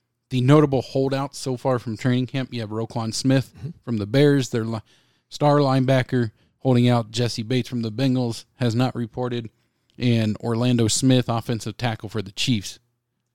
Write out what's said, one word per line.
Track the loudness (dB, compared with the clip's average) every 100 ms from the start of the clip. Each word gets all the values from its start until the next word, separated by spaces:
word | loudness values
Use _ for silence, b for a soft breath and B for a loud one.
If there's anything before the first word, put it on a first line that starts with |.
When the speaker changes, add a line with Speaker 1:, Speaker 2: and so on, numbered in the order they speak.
| _ _ -6
Speaker 1:
The | 0
notable | 6 6 6 2
holdouts | -2 -2 0 -2 -4 -8
so | -8 -4
far | -2 -2
from | -2 -4
training | 0 0 0
camp, | -4 -8
you | -8
have | -8
Roquan | -6 -6 -6 -6
Smith | -2 2 2 0 -10
Speaker 2:
Mm-hmm. | -14 -14
Speaker 1:
from | -6 -4
the | 0
Bears, | 4 4 4 0
their | -4 -4
li-, | -6 -12 _ _ _ _
star | -2 2 4
linebacker, | 4 2 2 2 2 0 -2 _ _ _
holding | 2 4 4
out | 2 0
Jesse | -2 -2 -4
Bates | -4 -2 -2
from | -4
the | -6
Bengals, | -2 0 0 -2 -6 -12 -4
has | -2
not | 0 -2 -2
reported, | -8 -6 -6 -6 -10 _ _ _ _ -4
and | 0 2 0 -2
Orlando | -4 0 2 2 2
Smith, | 2 4 2 2
offensive | -4 -4 -8 -8 -6
tackle | -6 -6 -8
for | -8
the | -8
Chiefs. | -4 0 0 -2 -16 _ _ _ _ _